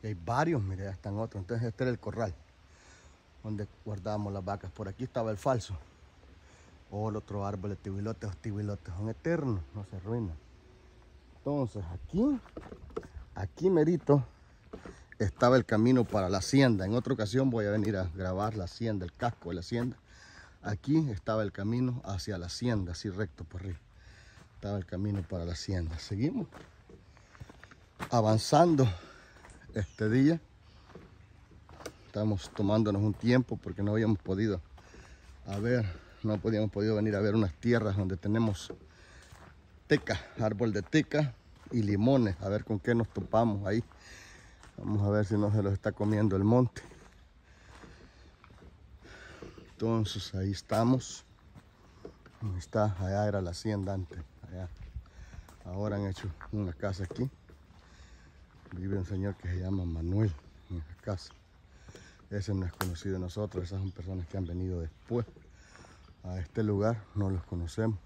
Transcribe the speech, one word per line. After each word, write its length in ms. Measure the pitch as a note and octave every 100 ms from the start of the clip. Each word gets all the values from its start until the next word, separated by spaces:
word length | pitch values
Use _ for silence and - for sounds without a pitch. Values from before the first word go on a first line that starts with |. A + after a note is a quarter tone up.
Y 60 | A2
hay 60 |
varios, 480 | G2+ E2+ A#2+ E3 D#3
mire, 220 | G2 F#2+
ya 60 | G2
están 280 | F#2+ G#2+ G2+
otros. 220 | A#2 G2+
Entonces 280 | F2 A#2 A#2
este 160 | -
era 60 | B2+
el 100 | A#2+
corral 340 | - G2+ A2 F2 - - - - - - - - - -
donde 260 | G#2+ G#2 G2+ -
guardábamos 480 | - G2+ F#2+ G#2+ G2+
las 100 | G2
vacas. 280 | F#2+ F#2+ G2
Por 180 | - G#2
aquí 160 | F#2+
estaba 260 | B2 C3 A2
el 60 | G#2
falso. 400 | - B2+ - F#2 - - - - - - - - - - -
Oh, 200 | G2 A2
el 60 | G#2
otro 280 | - G2+
árbol 260 | G2 G2+ F#2+
de 60 | F#2+
tibilotes. 540 | G#2 G2 G#2 - G#2+
Los 80 | F#2
tibilotes 560 | A2+ G2+ G#2 G2+ -
son 160 | F2 G#2+
eternos, 500 | A2 E3 E3+ C#3 G#2 D#2+
no 100 | G#2
se 120 | G2+ F#2+
arruinan. 400 | F2+ A#2+ G#2 D2+ - - - - - - - - - -
Entonces 480 | - D3 B2 G#2+ E2+
aquí, 480 | E2+ - E3+ B3+ C4 - - - - - - - - -
aquí 340 | - F#2+ - F3
merito 560 | F3 D3+ F3 - C#3+ B2 - - - - - - - - -
estaba 380 | F#2+ - B2 B2+
el 100 | -
camino 380 | G#2+ A#2 B2+
para 260 | A2 G#2+ F#2
la 80 | F#2+
hacienda. 480 | F2+ C3+ C3+ G#2+ F#2
En 80 |
otra 180 | A#2 B2
ocasión 380 | B2 G#2 A#2 C3+
voy 160 | A#2 G#2
a 40 |
venir 280 | G#2+ G#2+ G2+
a 60 | F2+
grabar 420 | F2 F#2 F#2 G#2+ G#2+
la 80 |
hacienda, 400 | F2+ - A#2 G#2
el 80 | F2+
casco 380 | - A#2+ - F2
de 60 | E2+
la 40 |
hacienda. 380 | F2 A#2 B2 - - - - - - -
Aquí 480 | - G2+ - D#3 D3+
estaba 320 | G2 - A2
el 100 | G#2
camino 480 | - G2+ A#2+ B2+ A#2+ F#2
hacia 320 | F#2+ - F#2
la 80 | E2+
hacienda, 460 | - A#2+ A2 F2
así 180 | E2+ G#2+
recto 340 | F#2 G#2+ -
por 160 | E2+ F#2
arriba. 180 | F#2+ F2 - - - - - - -
Estaba 240 | - G2+ G2+
el 80 | F2+
camino 340 | F2+ G#2 G2+
para 240 | F2 F#2
la 80 | E2+
hacienda. 460 | E2+ - F#2 E2 D#2+
Seguimos 500 | - G2 C3+ C4+ F3+ - - - - - - - - - - - - - - - -
avanzando 760 | A#2+ G#2+ A2 - D3+ F3 D3+ B2+ F2 - - - - - - -
este 340 | - G2 - G#2+
día. 320 | A#2+ C#3 E3 - - - - - - - - - - - - - - - - -
Estamos 420 | G#2 G#2+ G2+ -
tomándonos 480 | - G2+ G#2+ G#2 G2+
un 100 | G#2+
tiempo 440 | G2 A2+ B2 B2 -
porque 260 | - F2
no 80 | G2+
habíamos 280 | G#2+ A2 G#2
podido 400 | - F#2+ A2 F#2 - - - - - - - - -
a 120 | G2
ver, 260 | A2+ B2 G#2 E2+ - -
no 160 | A2 G#2+
podíamos 320 | G#2+ G#2+ G#2+
podido 240 | G2+ G#2+
venir 220 | G#2+ G#2+ G2+
a 40 |
ver 140 | G#2
unas 180 | G#2+ G#2
tierras 420 | - A#2+ A#2+ G#2+ G2
donde 200 | F#2 F#2
tenemos 560 | G2 A2 A2+ G2+ - - - - - - - - - - - - -
teca, 320 | D3 - F#2 - -
árbol 340 | A2 G#2 A#2
de 100 | G2+
teca 520 | F#2 D#3 C#3+ D3 D3 - - - -
y 100 | B2
limones. 580 | G#2 G2+ A2+ C3+ A2 F#2
A 80 | G2+
ver 160 | G#2+
con 140 | - G#2
qué 160 | -
nos 140 | A#2 A2+
topamos 580 | - F2+ A2 A#2 G2+ G2
ahí. 160 | G#2+ - - - - - - - - - -
Vamos 240 | - G#2
a 80 | G2+
ver 160 | G#2 G2+
si 100 | G#2+
no 160 | G#2
se 80 | G#2+
los 120 | G2
está 180 | G2 -
comiendo 460 | G2 G#2 G#2+ G#2+ F#2+
el 80 |
monte. 380 | G#2 A#2+ B2+ - - - - - - - - - - - - - - - - - - - - - - - - - - - - - -
Entonces 600 | - A2+ A2+ G#2 - - F#2+
ahí 160 | F#2+
estamos. 720 | G2 - A2 A#2 C3 - - - - - - - - - - - - - -
Ahí 160 | A2 F2+
está, 380 | - A2 G#2 F#2
allá 260 | F#2+ G2 G#2
era 160 | G2+
la 80 | F2+
hacienda 420 | F2 A2+ G#2 F#2+
antes. 300 | F#2+ F2+ - E2 - -
Allá. 160 | F2+ F#2 - - - - - - - - -
Ahora 320 | - F2+ G#2+ G2+
han 100 | G2+
hecho 220 | F#2 G2+ E2 -
una 200 | G#2+ F#2+
casa 280 | D#2+ G#2 F#2
aquí. 260 | F#2 - C3 - - - - - - - - - - - - - -
Vive 260 | F2+ F#2+ G2+
un 80 |
señor 300 | F2 F#2+ G2
que 140 | F#2+ F2
se 100 | F2+
llama 260 | F#2 G2
Manuel 480 | E2+ E2 E2 G2 A2 D2 - - -
en 60 | F2
esa 180 | D#2 F2
casa. 300 | - F#2+ - - - - - - - - - - -
Ese 240 | G2+ F#2+
no 120 | G2 F2+
es 60 |
conocido 420 | - F#2+ E2+ G2+
de 60 | F#2+
nosotros, 420 | F#2 F#2+ G#2 F#2
esas 160 | F2 F#2+
son 120 | F#2+
personas 340 | F#2 F2 F#2+ E2+
que 100 | G2
han 100 | F2
venido 340 | F2 F#2 F2+
después 440 | D#2+ - - A#2 A2+ - - - - - - - - -
a 140 | F#2 F#2
este 260 | F2 -
lugar, 360 | G#2+ G2+ G#2 A2+ -
no 160 | G2 G2
los 140 | F#2+
conocemos. 540 | - F2 E2+ - A2 G#2